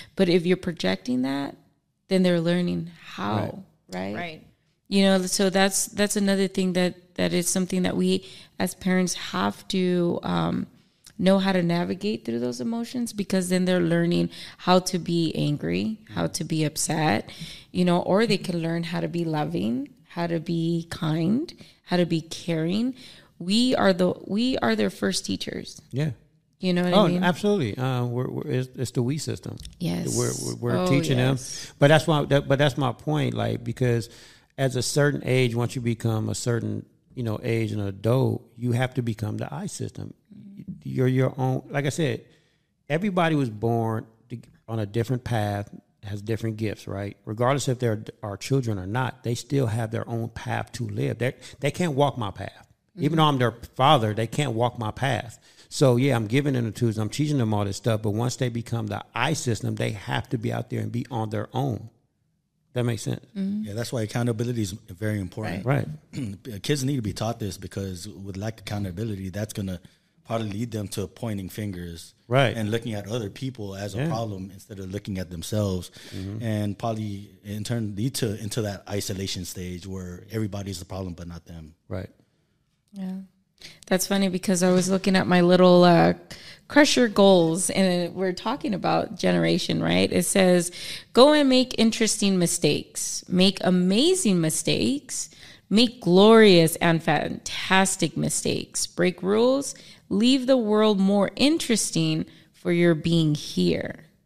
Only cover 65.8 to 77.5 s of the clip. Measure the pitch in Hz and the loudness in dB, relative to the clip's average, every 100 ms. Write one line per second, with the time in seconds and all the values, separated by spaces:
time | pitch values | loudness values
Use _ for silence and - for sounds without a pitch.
65.8 | - 156 _ - 107 101 131 101 - 147 | -2 -8 _ -10 -8 -10 -14 -6 -2 -2
66.8 | 131 139 107 - 110 117 101 82 95 101 | -2 -2 -4 -4 -4 -4 -8 -10 -10 -8
67.8 | 98 90 104 95 98 95 110 113 101 104 | -8 -8 -14 -14 -12 -8 -8 -8 -8 -6
68.8 | 98 87 113 95 95 98 107 - 95 90 | -6 -6 -6 -6 -8 -6 -6 -6 -6 -8
69.8 | - _ _ _ - 113 110 101 120 110 | -12 _ _ _ -6 -6 -4 -6 -6 -6
70.8 | 95 - 92 - 117 101 90 - 104 87 | -6 -6 -8 -8 -8 -6 -8 -8 -8 -8
71.8 | 87 85 - _ - 127 123 117 104 113 | -10 -12 -16 _ -2 2 2 0 -2 -2
72.8 | 117 104 98 120 101 - 131 127 101 98 | -4 -8 -6 -6 -6 -8 -10 -8 -12 -10
73.8 | 101 104 135 117 113 95 95 98 - 98 | -8 -6 -4 -4 -6 -8 -12 -16 -16 -14
74.8 | 95 98 - 95 87 85 - 107 101 92 | -10 -8 -6 -6 -8 -10 -4 0 0 -2
75.8 | 87 - - 98 95 110 113 107 104 95 | -6 -16 -16 -12 -10 -8 -4 -2 -4 -4
76.8 | 117 110 107 98 101 92 101 | -4 -4 -6 -10 -14 -18 -12